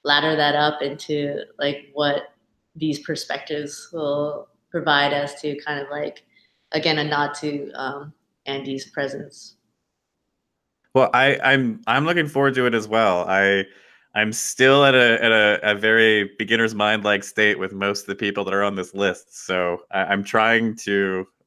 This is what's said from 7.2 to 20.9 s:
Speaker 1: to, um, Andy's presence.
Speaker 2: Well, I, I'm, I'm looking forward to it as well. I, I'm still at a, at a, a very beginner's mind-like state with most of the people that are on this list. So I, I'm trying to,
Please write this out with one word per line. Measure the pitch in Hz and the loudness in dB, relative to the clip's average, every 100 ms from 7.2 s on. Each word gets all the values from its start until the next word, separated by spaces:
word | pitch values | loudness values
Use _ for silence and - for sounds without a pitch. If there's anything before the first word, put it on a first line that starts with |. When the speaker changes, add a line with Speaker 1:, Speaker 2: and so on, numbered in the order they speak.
| 143 - | -2 -4
Speaker 1:
to, | 151 143 139 | -6 -6 -8
um, | - 135 143 147 - _ _ 139 | -8 -8 -10 -14 -20 _ _ -10
Andy's | 139 135 135 - | -8 -8 -10 -8
presence. | 151 135 135 - - - _ _ _ _ _ _ _ _ _ _ _ _ _ _ | -8 -6 -8 -14 -20 -20 _ _ _ _ _ _ _ _ _ _ _ _ _ _
Speaker 2:
Well, | 131 127 123 | 2 4 4
I, | 135 - | 4 2
I'm, | 131 139 123 110 - | 2 2 0 -2 0
I'm | 131 160 | 0 2
looking | 175 147 | 0 0
forward | 139 139 131 | 0 2 2
to | 123 | 2
it | 117 | 0
as | 104 | 0
well. | 110 107 90 90 | 2 4 2 2
I, | 95 98 98 95 - _ _ _ 107 | 2 4 2 -2 -12 _ _ _ -2
I'm | 107 | -2
still | 110 - - 131 139 139 | -4 -6 2 6 6 6
at | 127 | 6
a, | 120 113 | 6 4
at | 113 | 4
a, | 110 104 104 104 | 4 4 2 0
a | 101 | 0
very | 110 113 110 107 101 - | 2 4 4 4 0 -6
beginner's | 107 113 113 107 | -2 0 0 0
mind-like | 104 107 104 98 | 0 0 0 0
state | - - 107 80 | -2 0 2 0
with | 95 | -4
most | 98 101 101 | -4 -4 -4
of | - | -8
the | 98 | -6
people | 104 101 95 | -4 -4 -2
that | |
are | 98 | -2
on | 101 98 | -2 -4
this | 90 | -8
list. | 95 98 90 _ - - | -2 -2 -2 _ -14 -4
So | 92 87 90 - | -2 -2 -4 -6
I, | 98 92 | -4 -2
I'm | 101 | -2
trying | 98 113 110 117 113 110 | 0 2 4 2 0 -4
to, | - | -2